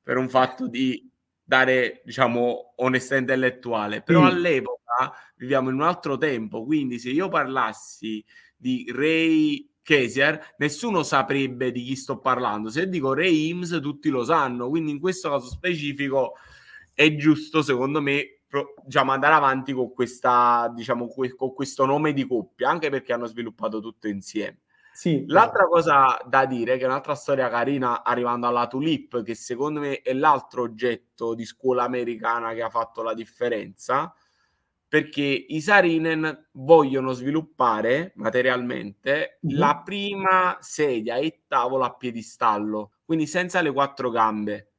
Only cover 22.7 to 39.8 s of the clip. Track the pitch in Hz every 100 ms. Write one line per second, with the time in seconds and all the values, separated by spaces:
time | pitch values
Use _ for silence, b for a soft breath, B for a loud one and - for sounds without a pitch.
22.7 | 165 151 135 - 120 120 113 117 - 107
23.7 | 107 110 - 107 98 - 107 104 - _
24.7 | b b - 180 143 - 170 226 220 180
25.7 | 170 156 139 131 117 127 135 131 127 113
26.7 | 131 127 135 143 139 - 135 123 120 120
27.7 | 143 127 120 - 123 120 120 120 120 120
28.7 | 131 156 143 - 120 113 113 - 120 147
29.7 | 151 143 135 - 131 156 135 - 123 117
30.7 | 110 123 113 _ _ 117 113 113 - 131
31.7 | 123 120 127 120 113 117 117 117 113 113
32.7 | 117 113 - 113 113 110 - 120 110 90
33.7 | - - 131 165 _ _ _ _ _ _
34.7 | _ _ 151 151 139 143 139 - 156 175
35.7 | 202 180 160 160 160 156 143 _ 135 131
36.7 | 165 139 131 131 127 131 156 156 - 120
37.7 | 107 113 135 185 - 156 123 127 123 120
38.7 | 131 104 - 131 147 - _ 160 143 147
39.7 | 143